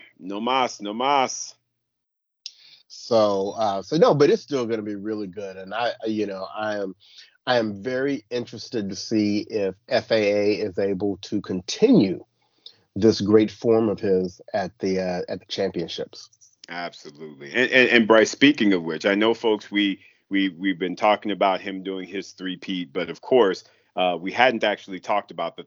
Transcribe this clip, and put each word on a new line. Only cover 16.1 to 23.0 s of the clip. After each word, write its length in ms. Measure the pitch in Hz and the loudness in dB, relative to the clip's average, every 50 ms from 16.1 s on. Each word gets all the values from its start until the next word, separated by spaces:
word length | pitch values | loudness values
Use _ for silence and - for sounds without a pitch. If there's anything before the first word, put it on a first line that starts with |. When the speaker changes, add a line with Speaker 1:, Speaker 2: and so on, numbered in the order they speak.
| - - - - _ _ _ _ _ _ - - | -12 -20 -20 -20 _ _ _ _ _ _ -18 -14
Speaker 1:
Absolutely. 840 | 85 87 87 85 - - - 80 73 73 80 78 - 135 71 69 | -12 -10 -10 -10 -12 -14 -20 -20 -18 -18 -18 -18 -16 -18 -16 -6
And, 180 | 80 117 127 - | -2 -2 0 2
and, 180 | - 131 123 92 | 4 4 4 6
and 180 | 117 117 110 | 6 4 6
Bryce, 240 | 101 110 113 107 - | 6 6 6 6 4
speaking 420 | - - 135 143 147 - 113 101 95 | 2 4 4 4 4 4 2 2 2
of 100 | 87 82 | 2 0
which, 220 | 82 80 78 - | -4 -8 -2 0
I 100 | 101 101 | 0 2
know, 180 | 104 110 113 113 | 2 2 0 0
folks, 360 | - - 113 107 104 - - | 0 0 0 0 -2 -4 -6
we, 300 | 104 101 104 98 95 - _ _ _ _ _ - | -2 0 0 0 -2 -6 _ _ _ _ _ -4
we, 200 | 98 98 95 95 | -2 0 0 0
we've 300 | 82 82 95 98 92 82 | -4 -2 -4 -4 -2 -2
been 160 | 92 90 87 | -4 -6 -4
talking 360 | - 110 107 104 - - 107 | 0 2 2 2 2 0 -6
about 280 | 98 92 101 98 92 90 | -2 0 2 2 2 0
him 240 | - 101 95 95 92 | -4 -8 -10 -8 -8
doing 240 | 95 95 95 92 | -8 -8 -8 -10
his 240 | 87 101 98 90 - | -10 -10 -12 -12 -12
three-peat, 640 | - - 92 92 92 85 - - 92 90 87 - - | -16 -12 -10 -10 -10 -10 -8 -8 -6 -6 -8 -6 -6
but 160 | 92 | -6